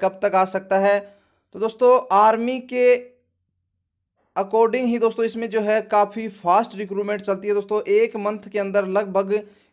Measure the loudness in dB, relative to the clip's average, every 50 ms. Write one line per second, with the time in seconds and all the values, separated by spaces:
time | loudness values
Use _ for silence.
0 | -2 -4 -2 -2 -2 0 2 2 2 0 -2 -6 -4 0 0 2 4 2 2 0
1 | -2 -6 -16 _ _ _ _ _ _ _ -8 -6 -6 -6 -2 2 4 6 6 4
2 | 4 2 4 4 6 6 4 2 0 -4 -6 -6 -8 -6 -2 2 4 4 4 2
3 | 0 -6 _ _ _ _ _ _ _ _ _ _ _ _ _ _ _ _ _ _
4 | _ _ _ _ _ _ _ -6 -4 0 2 2 2 2 2 0 -2 -2 0 0
5 | 0 0 0 -2 -4 -4 -4 -6 -8 -4 -4 -2 0 0 0 0 0 0 0 2
6 | 2 0 -2 -6 -10 -10 -10 -6 0 2 2 2 2 0 -6 -10 -10 -8 -6 -6
7 | -4 -4 -6 -6 -4 -4 -4 -4 -4 -2 -2 -2 -2 -2 -4 -4 0 2 2 2
8 | 2 0 -2 -4 -6 -6 -6 -6 -10 -8 -6 -6 -4 -2 0 -2 0 0 0 -2
9 | -2 0 -2 -2 -2 0 -2 -4 -4 -8 -18 _ _ _